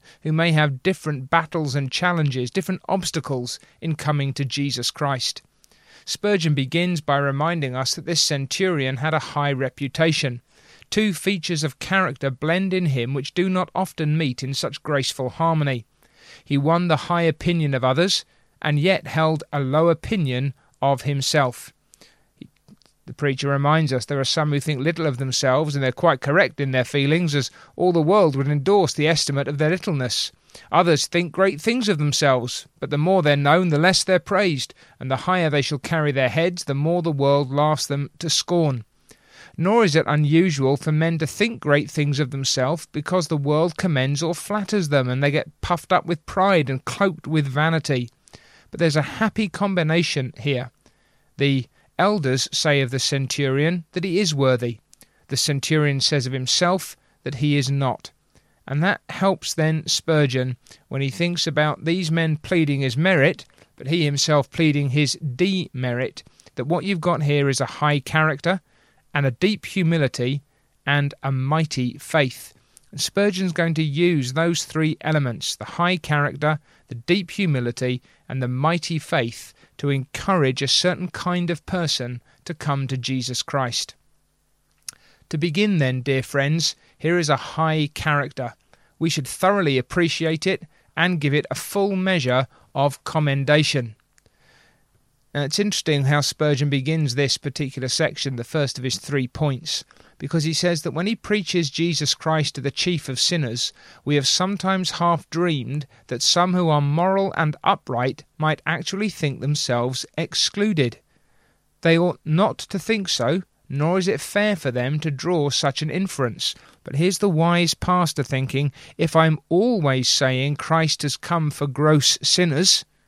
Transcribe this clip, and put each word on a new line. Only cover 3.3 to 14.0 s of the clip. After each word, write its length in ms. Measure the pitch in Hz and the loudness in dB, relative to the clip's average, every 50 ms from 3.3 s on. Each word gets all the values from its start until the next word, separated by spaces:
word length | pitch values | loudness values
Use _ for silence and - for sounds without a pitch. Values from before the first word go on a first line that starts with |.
| 139 127 123 120 - - - _ _ _ | -4 -6 -6 -8 -10 -12 -16 _ _ _
in 160 | - 165 151 | -6 -4 -4
coming 360 | - - 151 147 143 139 139 127 | -2 -2 -2 0 0 -2 -2 -2
to 100 | - 143 | -4 -4
Jesus 480 | 123 - 143 139 143 113 123 117 - | -4 -2 -4 -2 -2 -4 -4 -4 -6
Christ. 500 | - - 147 139 135 123 - - - - - _ _ _ _ _ _ _ _ _ - - _ | -4 -2 -2 -2 -2 -2 -4 -6 -8 -10 -16 _ _ _ _ _ _ _ _ _ -20 -16 _
Spurgeon 500 | - - - - 208 208 185 160 160 147 | -10 -6 -2 0 2 2 2 2 2 2
begins 460 | 135 135 127 - 165 175 180 175 156 | 2 0 0 0 0 0 0 0 -2
by 160 | - - 139 | 0 0 2
reminding 580 | 143 143 139 135 139 151 165 175 165 143 127 123 | 2 2 0 0 0 0 0 0 -2 -2 -2 -4
us 220 | 131 131 - - | -4 -4 -4 -4
that 80 | - - | -4 -4
this 160 | - 170 151 | -2 0 0
centurion 800 | - - 156 139 135 131 - - 190 185 175 147 131 131 135 120 | 0 0 0 -2 -2 -4 -4 -2 0 0 0 0 -2 -2 -2 -2
had 160 | 143 156 160 | -2 -2 -2
a 40 | 151 | -2
high 340 | - - - 147 143 143 | -2 -2 -2 -2 0 0
reputation. 880 | 139 127 135 127 - - 147 131 - - 165 165 151 - - 131 123 120 - _ _ _ _ - - - - _ | 0 -2 -2 -4 -4 -6 -8 -6 0 2 2 2 2 0 -2 -4 -6 -8 -14 _ _ _ _ -20 -20 -20 -14 _
Two 220 | - 208 220 208 | 0 2 2 2
features 520 | 175 - - 190 202 180 - - 175 147 156 | 0 -2 -2 -2 -2 -2 -2 -4 -2 -2 -2
of 160 | 147 - _ | -4 -6 _
character 500 | - - 190 196 185 139 127 - - 135 | -4 0 0 2 2 0 -2 -4 -4 -6
blend 420 | 127 - 147 156 170 185 196 190 | -4 -2 -2 0 0 0 0 0
in 140 | 185 185 180 | 0 0 0
him 280 | 156 135 127 117 123 139 | 0 0 0 -2 -2 -4
which 200 | 143 143 - - | -4 -6 -4 -2
do 140 | 180 185 190 | 0 0 2
not 200 | 185 185 180 - - | 0 0 -2 -2 -4
often 420 | 180 190 - - - | -4 -4 -4 -4 -2